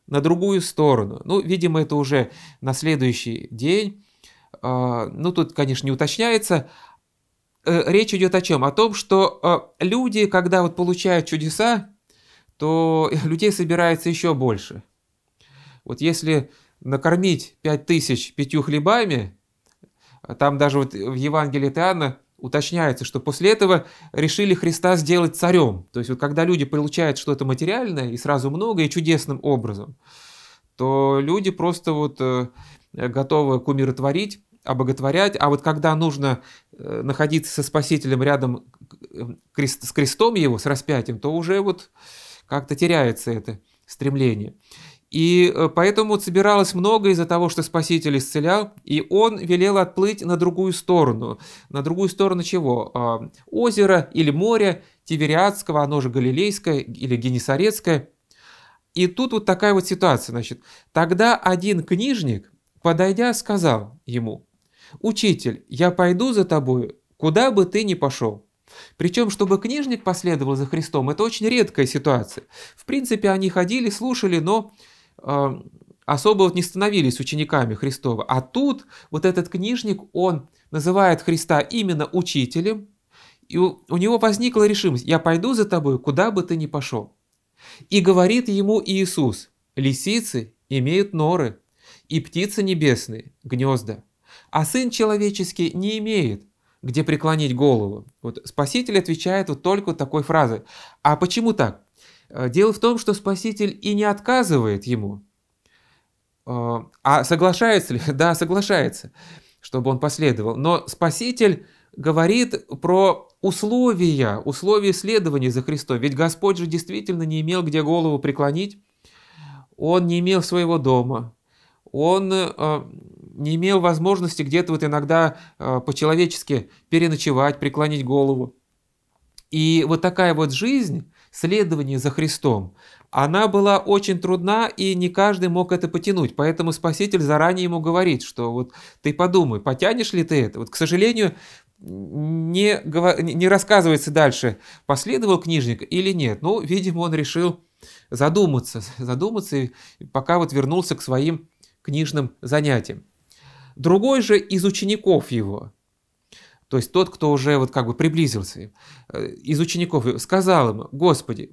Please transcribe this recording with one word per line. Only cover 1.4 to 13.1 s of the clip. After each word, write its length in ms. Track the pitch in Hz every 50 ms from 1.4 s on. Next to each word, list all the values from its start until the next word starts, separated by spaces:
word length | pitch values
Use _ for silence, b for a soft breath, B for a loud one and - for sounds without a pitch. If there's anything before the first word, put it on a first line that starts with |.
видимо, 400 | - 160 190 185 170 170 160 160
это 140 | 151 156 151
уже 360 | 147 143 131 147 135 120 B B B B B B B
на 120 | - 131 131
следующий 720 | - 151 160 156 139 131 127 117 - - 117 110 - - -
день. 540 | 117 110 123 156 185 208 214 202 202 b b b b b b b b b b b b -
А, 460 | - 123 127 127 127 123 120 120 110 - -
ну, 180 | - 151 180 180
тут, 200 | 170 156 156 -
конечно, 320 | - 147 135 131 - - 135
не 40 | 139
уточняется. 760 | 135 151 151 - - 226 233 226 214 214 - 185 151 127 B B B B B B B _ _ _ _ _ _ _ _ _ _ _ _ _
Э, 180 | - 175 170 - 143
речь 220 | 175 208 220 214 214
идет 220 | 185 185 185 185
о 60 | 185
чем? 240 | 180 - 165 135 131
О 60 | 143
том, 220 | 143 - 220 226 202
что, 440 | - - - 196 190 190 - - - - 175 175 - - - _ _
э, 60 | 160
люди, 400 | 185 214 247 254 247 202 220 208 196
когда 360 | 196 185 180 180 190 185 175
вот 120 | 170 170
получают 520 | - 180 175 180 180 - 190 180 170 156 -
чудеса, 600 | 165 156 151 160 156 - 220 233 240 202 - - _ _ _ b b b b b b b b b _ _ 147
то 480 | 156 160 165 165 160 160 160 160 -